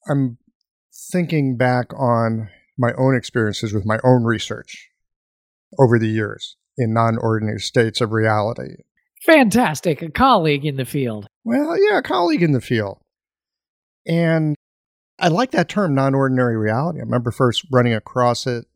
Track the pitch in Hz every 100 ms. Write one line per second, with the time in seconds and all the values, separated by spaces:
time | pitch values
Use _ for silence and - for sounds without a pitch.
0 | - 143 131 117 _ _ _ _ _ -
1 | - 180 170 156 135 120 127 127 123 -
2 | 131 117 113 113 107 _ _ - 123 120
3 | 131 131 - - 107 98 113 104 98 110
4 | 127 127 113 110 - 117 - - - _
5 | _ _ _ _ _ _ _ - 131 117
6 | 110 110 104 107 - _ _ - 117 113
7 | 113 113 113 110 107 107 - 127 113 -
8 | 113 110 110 107 104 - 64 - _ _
9 | _ _ - 320 247 208 220 151 185 147
10 | 170 - 269 233 156 143 151 135 127 147
11 | 127 107 101 _ 226 247 302 339 403 403
12 | 269 370 339 302 170 135 - 117 101 95
13 | _ _ _ _ _ _ _ _ _ _
14 | - 165 165 160 156 147 _ _ _ _
15 | _ _ 175 165 254 - 165 202 190 135
16 | 135 135 135 127 123 113 107 110 160 151
17 | 117 120 120 - 127 110 - 131 120 110
18 | - 127 123 120 - 120 113